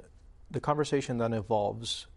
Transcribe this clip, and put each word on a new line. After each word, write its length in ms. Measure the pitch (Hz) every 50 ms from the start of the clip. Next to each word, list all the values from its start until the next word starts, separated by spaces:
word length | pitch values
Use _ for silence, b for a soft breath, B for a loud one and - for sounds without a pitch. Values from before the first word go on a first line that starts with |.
| - - - - - - - - - -
the 100 | - 127
conversation 600 | - - 147 151 147 143 - 139 135 - 127 117
then 140 | 117 117 117
evolves 720 | 110 98 90 113 107 104 104 107 110 117 113 - - - - -